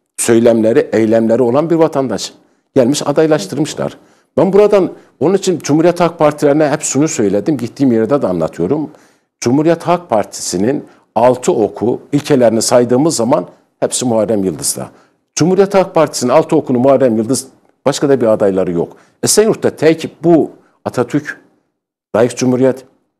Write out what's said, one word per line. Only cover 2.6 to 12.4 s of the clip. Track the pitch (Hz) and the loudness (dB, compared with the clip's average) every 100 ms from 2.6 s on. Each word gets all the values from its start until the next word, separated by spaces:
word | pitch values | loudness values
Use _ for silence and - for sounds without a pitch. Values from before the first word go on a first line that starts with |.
| _ - | _ 0
Gelmiş | 120 147 - | 2 0 -2
adaylaştırmışlar. | 143 160 151 95 135 151 - 71 - _ _ _ - | 0 2 0 -2 -6 -6 -6 -8 -10 _ _ _ -2
Ben | 190 | 2
buradan | 190 208 208 151 - _ - | 4 4 4 0 -6 _ -4
onun | 147 196 | -2 0
için | 190 156 | -2 -4
Cumhuriyet | - 151 170 170 | 0 2 2 2
Halk | 170 170 | 0 2
Partilerine | 151 151 151 147 151 | 0 2 0 2 0
hep | 151 | -2
şunu | - 131 156 | -4 -2 -2
söyledim, | - 101 101 127 135 | 0 -2 0 -2 -4
gittiğim | 117 - 139 | -4 -2 0
yerde | 113 110 143 | 2 2 0
de | 120 | 0
anlatıyorum. | 90 80 - 87 151 147 - _ _ _ - | -2 -4 -4 -4 -4 -6 -14 _ _ _ -6
Cumhuriyet | 120 135 156 165 | -2 0 2 0
Halk | 160 175 170 | 0 -2 0
Partisi'nin | 110 98 - - 90 107 147 - _ _ 110 | -2 -2 -8 -8 -4 -2 -2 -8 _ _ 0
altı | 123 127 - | 2 2 0
oku, | 147 101 - 107 131 - | 0 -2 -2 -4 -4 -4
ilkelerini | 147 - 139 | -4 0 2